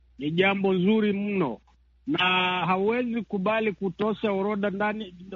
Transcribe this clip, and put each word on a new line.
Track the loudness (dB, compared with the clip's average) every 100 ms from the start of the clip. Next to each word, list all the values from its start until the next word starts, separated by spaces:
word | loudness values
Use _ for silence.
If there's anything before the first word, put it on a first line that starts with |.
| _ -8
ni | -2
jambo | 2 2 2 2
nzuri | 4 4 4 2
mno, | 0 -2 0 -2 -4 _ _ _ _ -4
na | 0 2 2 0 0 0
hauwezi | 2 2 0 -2 -4
kubali | -4 -2 0 0 0
kutosha | -2 -6 -2 -2 0 -2
orodha | 0 -2 -2 -2
ndani | -2 -2 -4 -10 -14 -12